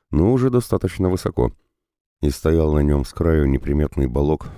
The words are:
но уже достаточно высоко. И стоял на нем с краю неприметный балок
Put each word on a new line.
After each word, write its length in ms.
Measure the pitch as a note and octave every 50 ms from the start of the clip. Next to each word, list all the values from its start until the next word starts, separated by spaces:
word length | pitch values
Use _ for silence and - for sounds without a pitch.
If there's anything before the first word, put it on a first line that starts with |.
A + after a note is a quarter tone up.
| _ _
но 220 | - D2 E2+ A2
уже 180 | C3 C3 B2+ C3
достаточно 580 | B2 B2 A#2 - - F#2 - F#2 - - F#2+ F2+
высоко. 440 | F#2 F#2 - - - - A#1+ A#1+ - _ _ _ _ _ _ _ _ _ _ _ _ _
И 80 | - D2
стоял 460 | C#2 - - D#2+ D#2+ E2 D#2 D#2 D2+
на 60 | D2+
нем 240 | D2 D2 D2 C#2+ C2+
с 80 | -
краю 340 | - - E2 E2+ D#2+ D#2 D2
неприметный 600 | C2+ C2+ C2 - D2 C#2+ D2+ D2+ C#2+ - D#2 C2+
балок 420 | B1+ A#1+ C#2 C#2 D2 D#2 - - - -